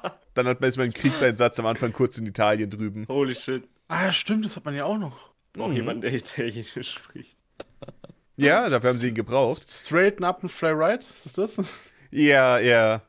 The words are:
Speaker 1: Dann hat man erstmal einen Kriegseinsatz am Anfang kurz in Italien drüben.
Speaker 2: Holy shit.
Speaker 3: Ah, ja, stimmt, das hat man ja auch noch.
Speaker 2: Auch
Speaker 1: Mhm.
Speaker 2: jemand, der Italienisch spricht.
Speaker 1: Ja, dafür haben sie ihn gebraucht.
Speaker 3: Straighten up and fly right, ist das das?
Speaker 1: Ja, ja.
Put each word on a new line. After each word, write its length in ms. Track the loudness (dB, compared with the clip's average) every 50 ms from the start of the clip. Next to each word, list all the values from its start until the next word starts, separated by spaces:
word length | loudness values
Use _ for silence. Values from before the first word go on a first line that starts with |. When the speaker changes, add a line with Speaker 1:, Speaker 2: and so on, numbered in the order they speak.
| -10 -12 -12 _ _ _ _
Speaker 1:
Dann 140 | -2 0 0
hat 140 | 0 0
man 60 | 0 0
erstmal 180 | 0 0 -2
einen 80 | -2 -4
Kriegseinsatz 680 | 0 0 0 2 4 2 2 4 4 2 2 2 0
am 60 | -2
Anfang 260 | -2 -2 -2 -2 -4 0
kurz 240 | 0 0 0 0 -6
in 80 | -8
Italien 440 | -8 -2 0 2 2 2 0 -2 -4
drüben. 360 | -6 -6 -6 -6 -6 -8 -8 -4
Speaker 2:
Holy 280 | -2 -2 -2 -2 -4
shit. 320 | -6 -6 -6 -8 -8 -8 _ _ _ _ _
Speaker 3:
Ah, 160 | -4 -2 -2
ja, 80 | 0 -2
stimmt, 320 | -2 -2 -2 -2 -2 -2
das 100 | -4 -8
hat 80 | -8 -10
man 80 | -8 -6
ja 120 | -4 -4
auch 120 | -4 -4 -4
noch. 340 | -6 -8 -10 -14 -20 _ _ _ _ _ _ -8
Speaker 2:
Auch 80 | -4 -2
Speaker 1:
Mhm. 60 | -2
Speaker 2:
jemand, 280 | -2 -2 -4 -6 -4 -4
der 100 | -4 -4
Italienisch 800 | -4 -6 -8 -8 -6 -6 -6 -6 -10 -12 -12 -12 -12 -12 -10 -12
spricht. 440 | -14 -16 -18 _ -20 -20 -20 _ _ _ _ _ -20 -20 -20 _ _ -20 -20 -20 _ -20 -20 -20 _ _ _ _ 2
Speaker 1:
Ja, 320 | 4 4 4 4 4 2
dafür 220 | 0 2 2 2
haben 60 | 0 2
sie 120 | -2 -2
ihn 60 | -2
gebraucht. 540 | -4 -4 -2 0 2 2 2 0 -4 -8 -12
Speaker 3:
Straighten 540 | -14 -12 -8 -2 2 4 4 4 2 0 -2
up 180 | -4 -2 -4
and 100 | -8 -10
fly 180 | -8 -2 -2 0
right, 320 | 0 2 2 0 0 -2 -6
ist 340 | -14 -20 -20 -20 -10 -6 -4
das 180 | -4 -4 -4
das? 120 | -6 -6 -6 -8 -14 -20 -20 _ _ _ _
Speaker 1:
Ja, 500 | 0 2 4 6 8 6 6 6 4 4
ja. 420 | 4 6 6 6 6 4 2 0 -4